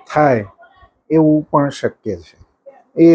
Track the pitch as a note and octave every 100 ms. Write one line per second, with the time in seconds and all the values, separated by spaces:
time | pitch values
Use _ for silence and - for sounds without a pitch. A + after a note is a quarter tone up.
0 | - D3+ D3 A#2 G2 _ - _ _ _
1 | - D#3 D#3 D3+ D3+ D3+ C#3+ - A#2 -
2 | A2 F2 - _ _ _ - - _ E3
3 | E3